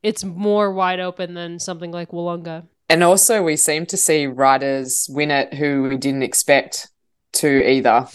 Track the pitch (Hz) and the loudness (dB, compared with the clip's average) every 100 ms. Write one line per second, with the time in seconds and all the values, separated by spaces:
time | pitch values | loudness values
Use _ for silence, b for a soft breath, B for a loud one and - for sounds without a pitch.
0 | 214 220 196 170 208 208 202 190 185 185 | -6 -4 -8 -4 0 2 0 0 0 -2
1 | 180 180 180 175 170 175 185 175 170 175 | -6 -8 -10 -10 -10 -10 -10 -10 -10 -10
2 | 170 175 175 175 170 160 165 _ - 165 | -10 -6 -6 -6 -8 -12 -16 _ 0 4
3 | 175 190 - 220 170 151 - 156 170 - | 6 4 4 2 0 0 0 -2 -2 -2
4 | - 156 139 127 135 135 139 135 131 - | 0 2 0 2 4 4 2 -4 -4 -6
5 | - 135 151 139 - 143 147 139 135 135 | -4 -2 0 0 -2 -2 -2 0 0 -2
6 | 135 135 131 - - 139 - - - _ | -2 -2 -2 0 4 4 2 -8 -14 _
7 | _ _ _ - 151 139 123 135 123 117 | _ _ _ -2 2 4 4 4 4 2
8 | 127 | 2